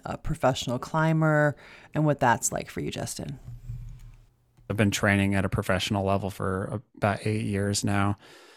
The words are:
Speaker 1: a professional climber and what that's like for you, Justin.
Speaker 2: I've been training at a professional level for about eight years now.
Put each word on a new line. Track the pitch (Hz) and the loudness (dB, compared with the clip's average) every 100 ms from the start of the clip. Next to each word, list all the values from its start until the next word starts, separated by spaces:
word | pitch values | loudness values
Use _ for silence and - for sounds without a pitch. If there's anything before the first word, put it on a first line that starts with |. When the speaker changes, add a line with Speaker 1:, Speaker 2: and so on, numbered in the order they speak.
| - | -6
Speaker 1:
a | - | -8
professional | - 151 127 135 - 123 | -4 2 2 2 -2 -6
climber | - 160 160 160 156 151 147 143 - - - 143 | -2 0 2 4 4 4 2 0 -14 -20 -8 0
and | 156 | 2
what | 143 | 4
that's | 127 110 - | 4 4 0
like | - - | -4 -8
for | - | -8
you, | 143 | -6
Justin. | - - - - 135 - - - - - - - - - _ _ _ - | -6 -8 -8 -10 -10 -14 -16 -12 -12 -10 -14 -18 -20 -20 _ _ _ -8
Speaker 2:
I've | 101 | 0
been | 104 | 2
training | - 104 98 98 | 2 2 4 4
at | 98 95 | 2 0
a | |
professional | - 98 90 - 101 95 | -2 0 0 0 0 2
level | 98 101 | 0 -2
for | - 95 95 101 107 - - | -4 -4 -2 -4 -6 -10 -2
about | 107 101 107 | 0 0 -2
eight | 107 113 | -2 -2
years | 98 101 101 | -2 0 0
now. | 104 101 101 101 - - - | 0 2 2 0 -6 -20 -20